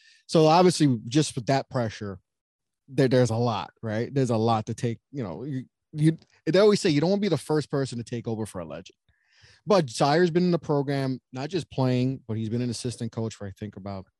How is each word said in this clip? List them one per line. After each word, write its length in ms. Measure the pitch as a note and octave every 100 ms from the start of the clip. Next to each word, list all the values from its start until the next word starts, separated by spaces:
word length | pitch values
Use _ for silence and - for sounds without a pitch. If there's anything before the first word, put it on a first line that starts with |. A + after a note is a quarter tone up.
| _ _ -
So 200 | E3+ D#3
obviously, 520 | E3+ F#3 - D3 A#2 A#2
just 260 | C#3 D3
with 120 | - A2
that 220 | C3+ -
pressure, 500 | C3 A2+ - G2+ F#2+ _ _ _ _ _ _ -
there, 200 | C3 C3
there's 220 | B2+ A#2+
a 60 | A2+
lot, 360 | A#2+ G2+ - _
right? 300 | A2+ G#2+ A#2
There's 180 | C#3 B2
a 60 | A2+
lot 300 | A2+ A2+ G#2
to 80 |
take, 240 | A2+ A#2+ A2+ _
you 100 | C#3
know, 220 | G2+ D#2+
you, 200 | C#3+ C3 - _ _
you, 260 | D3+ D#3 D#3+ _ _ -
they 120 | F#3
always 220 | G#3+ G3+
say 100 | G3
you 100 | D3
don't 100 | E3
wanna 100 | G3+
be 80 | G3+
the 80 | D3+
first 320 | - D#3 -
person 260 | C#3 C3+ A#2+
to 60 |
take 220 | A2 A#2+ A#2
over 180 | A2
for 160 | G#2+ F#2
a 60 | D#2+
legend. 300 | D2 - _ _ _ _ _ _ _ D#3
But 240 | G3+ C#3
Zaire's 400 | - C#3+ D#3 F3+
been 140 | E3
in 80 | F3+
the 60 | E3+
program, 640 | - C#3+ C#3 C#3 C3+ B2+ _
not 160 | B2+ D3+
just 180 | F3+ C#3+
playing, 500 | - B2+ B2 B2+ C3+ -
but 120 | A2
he's 100 | A2
been 140 | A#2+
an 80 | B2
assistant 420 | A2 B2+ G#2+ A#2
coach 220 | A#2+ A2+
for, 120 | - G2+
I 40 |
think, 260 | - G#2+ G2
about 300 | G2 G2 F#2